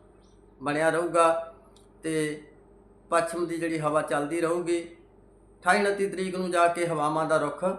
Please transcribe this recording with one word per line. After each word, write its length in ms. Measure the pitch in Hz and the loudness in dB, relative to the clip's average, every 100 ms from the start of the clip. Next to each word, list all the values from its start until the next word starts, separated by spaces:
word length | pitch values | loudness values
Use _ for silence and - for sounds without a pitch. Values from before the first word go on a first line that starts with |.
| - - - - - - | -20 -20 -20 -20 -20 -8
ਬਣਿਆ 260 | 135 147 160 | -4 2 2
ਰਹੂਗਾ 640 | 160 175 170 165 165 - - - - - - | 2 2 4 4 4 -4 -16 -20 -20 -20 -10
ਤੇ 400 | 160 156 151 151 - - - - - - - | -4 -2 -2 -6 -14 -20 -20 -20 -20 -18 -2
ਪੱਛਮ 360 | 165 165 170 165 | 0 0 -4 -6
ਦੀ 100 | 165 | -4
ਜਿਹੜੀ 220 | 165 160 | -4 -2
ਹਵਾ 220 | 151 151 | 0 0
ਚੱਲਦੀ 400 | 147 151 147 165 | 0 -2 -2 -2
ਰਹੂਗੀ। 380 | 165 175 170 170 | 0 -2 -2 -4
ਅਠਾਈ, 960 | 165 - - - - _ _ - 180 208 | -4 -18 -20 -20 -20 _ _ -4 2 2
ਉਨੱਤੀ 300 | 202 196 196 | 2 0 -2
ਤਰੀਕ 260 | 175 190 185 | -4 -6 -4
ਨੂੰ 160 | 185 | -2
ਜਾ 160 | 170 170 | 4 4
ਕੇ 200 | 175 165 | 2 -2
ਹਵਾਵਾਂ 380 | 156 147 160 156 | 0 0 0 0
ਦਾ 120 | 156 | 0
ਰੁੱਖ 280 | 147 143 185 | 0 -2 -4